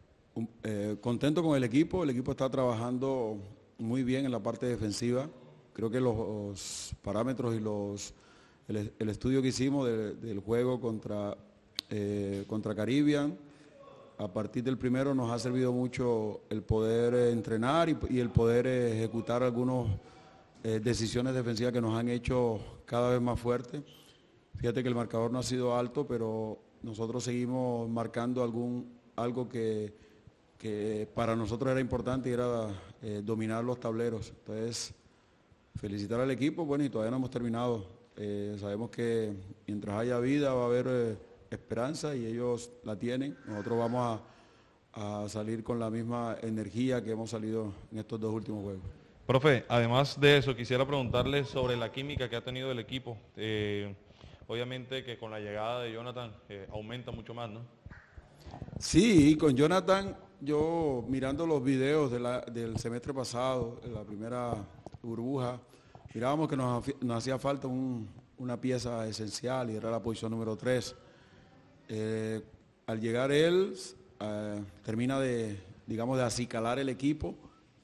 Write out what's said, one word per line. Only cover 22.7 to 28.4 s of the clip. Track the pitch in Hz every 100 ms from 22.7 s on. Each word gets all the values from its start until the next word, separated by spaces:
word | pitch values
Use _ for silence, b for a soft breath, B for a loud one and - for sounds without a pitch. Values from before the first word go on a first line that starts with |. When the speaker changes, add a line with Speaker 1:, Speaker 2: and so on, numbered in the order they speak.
| - -
Speaker 1:
cada | 120 123
vez | 123
más | 120 113
fuertes. | 120 120 120 147 - B B B B B _ -
Fíjate | 120 120
que | 123
el | 120
marcador | 113 113 117
no | 127
ha |
sido | 117 127 123 120
alto, | 123 147 139
pero | 120 110 110 110 101 - -
nosotros | 117 107 113 120
seguimos | 123 123 123 127 127 120 117
marcando | 117 113 117 123 123